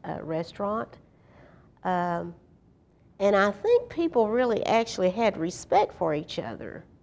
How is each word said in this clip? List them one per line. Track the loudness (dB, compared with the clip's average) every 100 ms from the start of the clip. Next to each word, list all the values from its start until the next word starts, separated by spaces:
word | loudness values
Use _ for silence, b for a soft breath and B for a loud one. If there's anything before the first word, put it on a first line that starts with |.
| -8
uh, | -8
Restaurant. | -6 -6 -6 -6 -4 -4 -8 -14 b b b b b b b b
Um, | -4 -2 -2 -4 -6 -14 _ _ _ _ _ _ _ 0
and | 4 4
I | 4
think | 2 2 2 2
people | -2 0 2 2
really | 2 2 0 2
actually | 2 0 0 0
had | 2 0 0
respect | -6 -6 2 2 2 -2
for | -2
each | -2 -4 -8
other. | -8 -12 -14 -16 -18 _